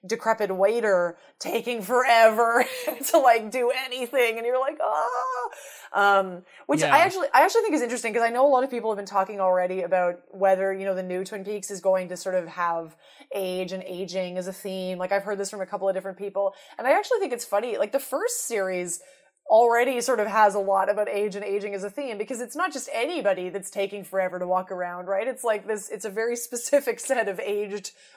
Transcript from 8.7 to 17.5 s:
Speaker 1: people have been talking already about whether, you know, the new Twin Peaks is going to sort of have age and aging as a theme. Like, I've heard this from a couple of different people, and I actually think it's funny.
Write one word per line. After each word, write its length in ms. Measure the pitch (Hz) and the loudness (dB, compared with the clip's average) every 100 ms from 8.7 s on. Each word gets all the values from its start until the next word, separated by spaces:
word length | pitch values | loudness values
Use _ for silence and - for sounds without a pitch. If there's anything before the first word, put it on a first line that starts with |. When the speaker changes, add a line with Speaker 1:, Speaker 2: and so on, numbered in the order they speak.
Speaker 1:
people 200 | 240 220 | -2 -4
have 60 | 202 | -4
been 80 | 202 | -2
talking 340 | 202 190 208 | -2 -2 0
already 420 | 190 185 180 190 | 2 2 0 -2
about 380 | 180 185 180 175 _ | 0 2 0 -2 _
whether, 420 | 190 190 190 196 | 0 2 4 0
you 120 | 190 196 | -2 -4
know, 80 | |
the 80 | 185 | -4
new 220 | 185 180 | -4 -6
Twin 200 | 190 214 | -6 -10
Peaks 260 | 190 208 190 | -8 -8 -8
is 100 | 196 | -4
going 280 | 190 190 180 | 0 2 0
to 80 | 175 | -8
sort 180 | 196 | -4
of 120 | 185 165 | -4 -4
have 480 | 180 175 170 165 - _ - - | -4 -2 -2 -6 -16 _ -20 -10
age 380 | 202 185 185 185 | -6 -6 -6 -6
and 100 | 190 | -8
aging 540 | - 180 170 185 180 180 | -10 -10 -8 -6 -6 -6
as 80 | 185 | -8
a 60 | |
theme. 460 | 185 202 190 185 180 | -8 -10 -8 -6 -6
Like, 140 | 180 | -2
I've 120 | 196 | -2
heard 120 | 196 196 | -2 -6
this 120 | 196 | -6
from 100 | 208 | -6
a 60 | 185 | -8
couple 220 | 202 196 | -2 0
of 60 | |
different 220 | 185 190 185 | 0 -4 -10
people, 360 | 202 196 196 - - - | -8 -2 -2 -4 -20 -6
and 80 | 240 | 2
I 60 | |
actually 260 | 339 403 466 | 2 2 0
think 140 | 381 | -2
it's 120 | 247 | -6
funny. 320 | - | -2